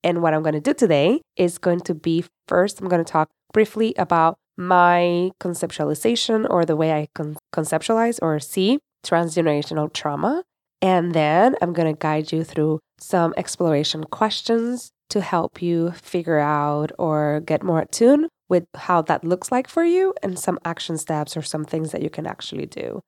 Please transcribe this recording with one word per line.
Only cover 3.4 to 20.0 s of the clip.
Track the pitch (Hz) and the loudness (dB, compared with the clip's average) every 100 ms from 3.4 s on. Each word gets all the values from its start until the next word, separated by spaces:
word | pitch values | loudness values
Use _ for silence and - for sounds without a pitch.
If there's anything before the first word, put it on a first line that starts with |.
| _ | _
briefly | 214 214 214 226 - | 0 0 0 -2 0
about | 175 170 165 - _ - | 0 2 2 0 _ -12
my | 180 180 175 175 175 175 185 - | 2 6 6 6 2 2 -2 -4
conceptualization | 180 170 165 - 147 151 220 233 - 220 220 | -6 -4 -6 -4 -4 0 0 0 0 0 2
or | 180 | 0
the | 170 156 | 2 2
way | 160 | 0
I | 151 151 | 0 -4
con-, | - 151 151 _ | -8 -10 -10 _
conceptualize | - 156 160 - 226 233 226 | -6 -2 -4 0 0 0 0
or | 165 151 | -2 -2
see | - - 190 285 _ _ | -4 0 2 0 _ _
transgenerational | - 170 170 160 165 147 147 156 151 | -2 0 2 0 2 0 -2 -4 -4
trauma. | - 151 143 175 320 - _ _ _ | -4 -6 -2 -2 -2 -6 _ _ _
And | 190 185 175 | 2 2 2
then | 160 151 165 233 453 | 2 2 4 4 2
I'm | 175 | -2
gonna | 170 160 | 0 0
guide | 151 160 151 156 | 0 -2 -2 -2
you | 160 | -4
through | 160 165 156 156 _ _ | -4 0 0 0 _ _
some | - 185 165 - | -2 2 2 0
exploration | - - 170 147 151 156 | -8 -2 0 2 0 -6
questions | 156 - 214 - - 233 233 247 - _ _ | -8 -2 -2 -2 -2 0 0 -6 -10 _ _
to | 208 | -4
help | 180 175 - - | 0 -2 -2 -4
you | 175 170 165 | -2 0 -2
figure | 175 - 180 165 156 | -6 -6 -6 0 2
out | 147 147 147 147 151 - | 2 2 0 0 -4 -4
or | 170 151 151 151 | -2 0 0 -2
get | 160 156 | 0 -2
more | 185 160 | 2 0
attuned | - - 233 294 330 _ _ | -2 2 4 6 2 _ _
with | 180 - - | 0 0 -12
how | - 175 | 0 0
that | 156 170 | 2 -2
looks | 165 180 - | 0 -4 -2
like | 247 254 | -4 -2
for | - | 0
you | 339 359 | 2 2